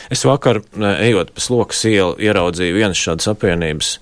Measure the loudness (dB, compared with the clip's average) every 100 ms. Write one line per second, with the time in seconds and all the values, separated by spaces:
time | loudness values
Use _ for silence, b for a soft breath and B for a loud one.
0 | B -2 2 2 2 0 -2 -4 0 2
1 | 2 2 -2 -6 -2 0 -2 -2 2 2
2 | 2 0 0 2 0 0 0 2 0 0
3 | -2 -2 -2 0 0 0 -2 -4 -6 -8